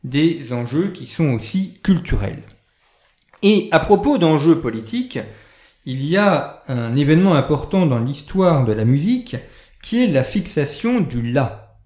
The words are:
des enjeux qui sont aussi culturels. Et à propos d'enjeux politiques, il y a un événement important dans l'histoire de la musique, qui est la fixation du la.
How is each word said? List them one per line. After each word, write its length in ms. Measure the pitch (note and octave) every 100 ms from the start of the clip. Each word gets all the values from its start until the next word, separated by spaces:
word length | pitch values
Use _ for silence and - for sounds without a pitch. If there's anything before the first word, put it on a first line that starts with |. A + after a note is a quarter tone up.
des 480 | C3 C#3 D#3+ E3+ B2+
enjeux 400 | B2 A#2+ C#3 G3
qui 160 | - -
sont 220 | - D#3
aussi 460 | A#2 - F#3+ F#3+ -
culturels. 600 | - F3 - B2+ G2+ C#3 - _ _ _ _ _ _ _ _ _
Et 260 | G3 G#3 -
à 80 | E3
propos 380 | - G3 C#4+ C#4
d'enjeux 420 | E3 D#3 D#3 D#3+
politiques, 600 | B2+ A2+ G#2+ A#3+ B3+ - G#2+ - _ _ _ _ -
il 200 | C3 C#3+
y 120 | F#3
a 440 | G#3 D#3 - - -
un 280 | B2 A#2 B2
événement 360 | C#3+ D#3+ F#3+
important 520 | D3+ - D3 - F#3+ E3+
dans 140 | A#2+
l'histoire 680 | A#2+ C#3+ - F#3+ F#3 D3+ A#2+
de 80 |
la 120 | G#2+ A2
musique, 520 | C#3 F3 B3 - A#2+ - - _ _
qui 220 | - A#3
est 40 | B3
la 180 | C#3 B2+
fixation 760 | G#3 F3 - C#3+ - A3+ B3
du 320 | D#3 A#2+ A#2
la. 480 | C3 B2 - - _